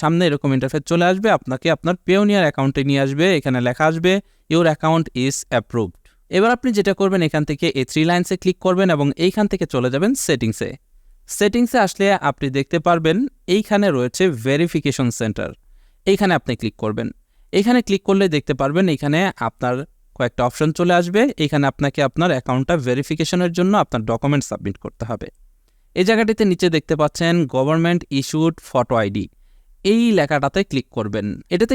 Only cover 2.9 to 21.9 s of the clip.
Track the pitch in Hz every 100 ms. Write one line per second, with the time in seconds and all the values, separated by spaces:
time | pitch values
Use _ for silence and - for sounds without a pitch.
2.9 | 139 135 139 185 165 135 127 123 123 156
3.9 | 160 180 196 - _ - 160 170 151 160
4.9 | 165 156 123 131 - - 123 - 120 98
5.9 | - _ _ _ 180 220 240 262 208 196
6.9 | 185 196 190 156 156 151 147 170 135 127
7.9 | 156 160 175 180 185 180 - 185 180 190
8.9 | 151 143 - 175 214 208 196 165 131 123
9.9 | 135 202 269 - 135 113 - 101 - _
10.9 | - - - - - 208 233 240 247 196
11.9 | - 196 190 143 - 143 135 139 170 175
12.9 | 170 160 180 277 - - 196 - 202 202
13.9 | 135 123 - 185 123 123 143 170 165 143
14.9 | 131 123 - 110 - 95 - _ - _
15.9 | _ - 196 196 156 - 120 110 - 110
16.9 | 110 113 - _ _ _ 190 208 247 -
17.9 | 196 - 196 190 151 - 135 139 160 190
18.9 | 139 147 156 190 - 113 - 127 127 151
19.9 | _ _ - 123 - 123 - 156 156 175
20.9 | 175 175 202 269 - 151 147 139 - 143